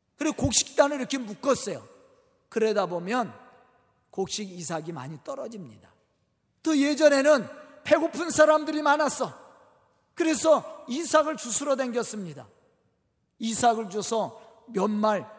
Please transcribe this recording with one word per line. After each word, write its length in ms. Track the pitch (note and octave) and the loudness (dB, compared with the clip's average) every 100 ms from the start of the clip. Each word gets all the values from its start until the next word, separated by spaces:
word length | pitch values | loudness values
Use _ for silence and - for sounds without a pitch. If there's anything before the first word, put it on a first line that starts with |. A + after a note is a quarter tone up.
| _ - | _ -6
그리고 180 | D4+ D4+ | -6 -2
곡식단을 640 | C#4 G#3+ - - C#4+ C#4+ | 0 0 0 2 2 2
이렇게 200 | B3 C4+ | -4 -6
묶었어요. 680 | G#3+ G3+ C#4 B3+ - C#3 - - _ _ _ _ _ | -8 -6 0 0 0 -8 -12 -20 _ _ _ _ _
그러다 360 | A3+ A3 G#3 F#3 | -2 0 0 0
보면 480 | F3 F3 B3 G3 G#2+ - - _ _ _ _ _ | -4 -4 -4 -4 -8 -20 -20 _ _ _ _ _
곡식 400 | - F#3+ - G3+ | -8 -6 -6 -10
이삭이 400 | F3+ E3 D#3+ D#3 | -10 -8 -8 -8
많이 260 | E3 C3+ D#3 | -10 -12 -14
떨어집니다. 680 | - C4+ B3+ A3+ C#3+ G#2+ F2+ _ _ _ _ _ _ _ | -12 -12 -10 -12 -16 -18 -20 _ _ _ _ _ _ _
또 160 | D#4+ D4+ | 0 2
예전에는 680 | C#4+ D4 D4+ C#4 C#4 C#4+ E3 - - - - | 2 6 6 6 4 4 2 -12 -20 -8 2
배고픈 440 | D#4 D#4+ C#4+ E4+ | 2 2 -2 0
사람들이 520 | - D#4 D4+ D4+ D4+ | 4 6 6 2 -2
많았어. 520 | D4+ D4+ D4 - G#3+ - - - _ _ _ _ _ - | 0 2 0 -2 -6 -10 -20 -20 _ _ _ _ _ -2
그래서 680 | D#4+ D#4 D#4+ C#4+ - - - | 0 2 4 4 2 -16 -8
이삭을 480 | C4 D#4+ D#4 D4+ D4 | -6 2 2 2 -2
주스러 400 | A#3+ G#3+ C#4+ C4+ | -2 -2 0 -2
댕겼습니다. 680 | B3+ A#3+ G#3+ G#3+ F3+ C#3 G#2+ _ _ _ _ _ _ _ _ - | -2 -4 -4 -6 -10 -12 -18 _ _ _ _ _ _ _ _ -8
이삭을 500 | A3+ G#3+ B3 A3+ G#3+ | -4 2 2 2 -2
줘서 760 | G#3 - A3+ E3 - - - - | -6 -2 -2 -2 -8 -20 -20 -8
몇 220 | A3 G#3 | -2 0
말, 400 | G#3 G#3+ G3+ G#3+ | 0 0 0 -4